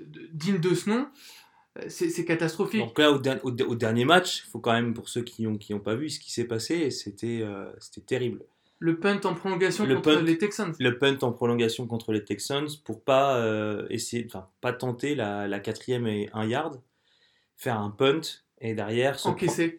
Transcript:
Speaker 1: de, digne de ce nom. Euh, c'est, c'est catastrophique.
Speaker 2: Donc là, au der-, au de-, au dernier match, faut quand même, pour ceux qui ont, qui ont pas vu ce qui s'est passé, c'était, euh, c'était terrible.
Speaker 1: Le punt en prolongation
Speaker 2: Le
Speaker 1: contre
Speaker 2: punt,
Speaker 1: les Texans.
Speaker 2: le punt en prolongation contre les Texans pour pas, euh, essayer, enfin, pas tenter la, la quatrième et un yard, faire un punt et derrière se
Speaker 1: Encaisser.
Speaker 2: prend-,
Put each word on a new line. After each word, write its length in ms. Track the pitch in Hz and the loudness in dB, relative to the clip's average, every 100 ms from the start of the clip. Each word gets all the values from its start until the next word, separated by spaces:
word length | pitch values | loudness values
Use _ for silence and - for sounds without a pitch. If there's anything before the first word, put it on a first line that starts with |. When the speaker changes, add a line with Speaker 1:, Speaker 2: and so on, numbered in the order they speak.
| - | -16
Speaker 1:
de, 220 | - - | -18 -14
digne 280 | 160 165 190 | -4 0 2
de 140 | 175 | 2
ce 160 | 170 - | 2 2
nom. 180 | 226 285 - - - - _ _ - | 0 -2 -8 -20 -20 -20 _ _ -14
Euh, 60 | - | -12
c'est, 220 | - 170 | -4 -2
c'est 160 | 170 170 | -2 -2
catastrophique. 540 | 165 165 - 190 220 | 0 0 0 0 0
Speaker 2:
Donc 180 | 113 - | 0 6
là, 120 | 151 | 6
au 80 | 139 | 6
der-, 240 | 127 131 | 2 -2
au 80 | 131 | -2
de-, 140 | 120 | 0
au 100 | 123 | 0
dernier 300 | 117 113 113 | 0 2 4
match, 400 | 127 175 180 - - | 6 6 6 -2 -8
faut 60 | 117 | -4
quand 140 | 120 | 0
même, 200 | 117 120 | 2 2
pour 160 | 110 - | -4 -6
ceux 140 | 123 | -6
qui 240 | 117 - 110 | -6 -4 -4
ont, 100 | 107 | -4
qui 160 | - | -4
ont 80 | 104 | -6
pas 140 | 98 | -2
vu 160 | 113 151 | -2 -4
ce 100 | 147 | -8
qui 100 | - | -8
s'est 140 | - | -4
passé, 460 | 117 113 - 170 147 | -2 -4 -2 0 0
c'était, 500 | 117 - 101 117 117 | -2 -8 -8 -4 -4
euh, 300 | 107 98 98 - | -4 -6 -10 -14
c'était 240 | - - | -20 -18
terrible. 420 | - 131 123 101 - _ _ _ | -4 -2 -2 -6 -12 _ _ _
Speaker 1:
Le 200 | 165 160 | 0 2
punt 180 | 202 202 | 2 2
en 100 | 196 | 0
prolongation 520 | 180 190 180 185 175 214 | -2 -2 2 2 2 2
Speaker 2:
Le 100 | - | 4
Speaker 1:
contre 180 | 156 151 | 6 6
Speaker 2:
punt, 60 | |
Speaker 1:
les 160 | 165 165 | 4 2
Texans. 340 | 208 202 196 156 | 0 -2 -4 0
Speaker 2:
le 200 | 127 123 | 0 4
punt 180 | 139 135 | 2 2
en 100 | 131 | 0
prolongation 540 | 117 120 120 117 113 120 | 0 0 2 2 0 -4
contre 260 | 117 - | -6 -2
les 100 | 107 | -2
Texans 460 | 104 104 - 139 147 147 | -2 -6 -4 -4 -4 -6
pour 180 | - 110 | -10 -4
pas, 340 | - 135 139 127 | 2 4 4 4
euh, 480 | 113 107 107 104 - | 2 0 -2 -4 -4
essayer, 360 | 120 - 120 113 | -6 -4 -6 -6
enfin, 180 | 98 - _ | -10 -16 _
pas 120 | 123 | -6
tenter 400 | 123 127 120 139 143 | -2 -4 -2 -2 -2
la, 320 | 104 101 101 | -2 -2 -4
la 100 | 101 | -4
quatrième 480 | 101 110 - 123 117 | -4 -6 -4 -2 0
et 220 | 104 101 | -2 -4
un 140 | 110 110 | -4 -2
yard, 340 | 127 160 135 - _ _ _ _ _ _ - | -2 -2 -8 -16 _ _ _ _ _ _ -10
faire 240 | 135 113 | -4 -2
un 100 | 104 | -2
punt 300 | 101 135 156 156 - _ _ | 2 4 4 -2 -12 _ _
et 140 | 113 | -6
derrière 440 | 107 104 117 131 135 | -4 -2 2 2 0
se 80 | 190 | -2
Speaker 1:
Encaisser. 420 | - 170 - | 0 0 2
Speaker 2:
prend-, 100 | 170 | 0